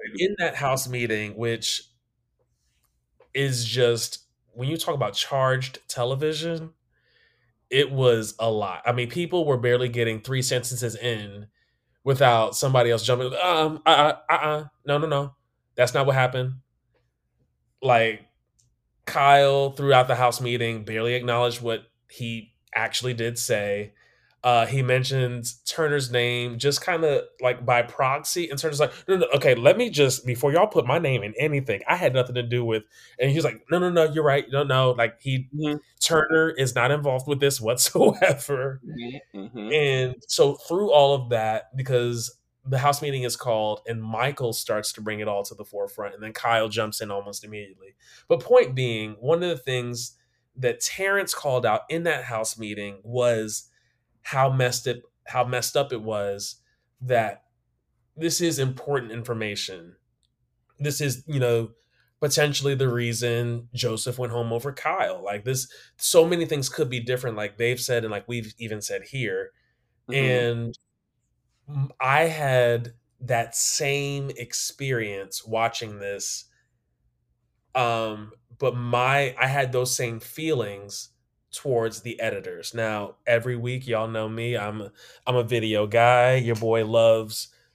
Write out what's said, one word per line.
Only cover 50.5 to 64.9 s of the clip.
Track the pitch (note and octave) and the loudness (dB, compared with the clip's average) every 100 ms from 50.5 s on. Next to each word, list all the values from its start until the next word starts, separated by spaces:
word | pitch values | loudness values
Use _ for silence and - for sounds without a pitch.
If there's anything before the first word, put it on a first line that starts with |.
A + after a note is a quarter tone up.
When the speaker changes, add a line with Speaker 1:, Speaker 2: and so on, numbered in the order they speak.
| - | -4
Speaker 2:
that | B2 A#2 | -2 -2
Terrence | - - F#3+ G3 F3+ | -4 -2 0 0 -2
called | - D3 B2+ A2+ | -4 -2 0 2
out | G#2+ - | 0 -2
in | D#3+ | -4
that | E3+ C#3+ A#2+ | -2 -2 -4
house | A2+ A2 - | -6 -6 -6
meeting | G#2+ G#2 G2+ G2 | -8 -8 -10 -12
was | A2+ B2 A#2+ A2+ A2 G#2 - _ _ _ _ _ | -6 0 2 2 -2 -8 -12 _ _ _ _ _
how | - C#3 C3+ | -6 0 2
messed | C3 B2 A#2+ C3 | 2 0 0 -4
up, | A#2+ - _ - | -6 -10 _ -6
how | B2+ B2 | -2 -2
messed | B2 A#2+ D3 | -2 -2 0
up | C3+ | -2
it | B2 | -4
was | G#2+ G#2 G2+ G2+ - - _ _ _ _ | -4 -4 -4 -6 -10 -14 _ _ _ _
that | B2+ A#2+ G#2+ - _ _ _ _ _ _ _ - | 0 2 0 -4 _ _ _ _ _ _ _ -6
this | E3 D#3+ | -2 0
is | E3+ C3+ | 0 0
important | C3 C3 - C#3 A#2 | -2 -4 -4 -4 -4
information. | A#2 A#2 A2+ G#2+ G2+ - F#2 E2+ - _ _ _ _ _ _ _ - | -8 -6 -4 -4 -6 -8 -10 -18 -20 _ _ _ _ _ _ _ -8
This | C#3+ C#3 | -6 -2
is, | C#3+ B2+ - | -4 -4 -4
you | C#3+ | -2
know, | B2 A#2 A2+ - _ _ _ _ | 2 0 -2 -10 _ _ _ _
potentially | D3 D#3 D3 C3+ C#3 C3+ | 0 2 2 2 -2 0
the | C3 | 0
reason | A#2+ A#2 A2+ A#2+ A#2 A#2+ A#2+ A#2+ | 0 -2 -2 -2 0 -2 -6 -8
Joseph | A#2+ A#2+ A2 - B2 | -4 -4 -2 -4 -4
went | B2 | -4
home | A#2+ A#2 | -4 -2
over | A#2 C#3 | -4 -4
Kyle. | C3+ D#3 | -6 -4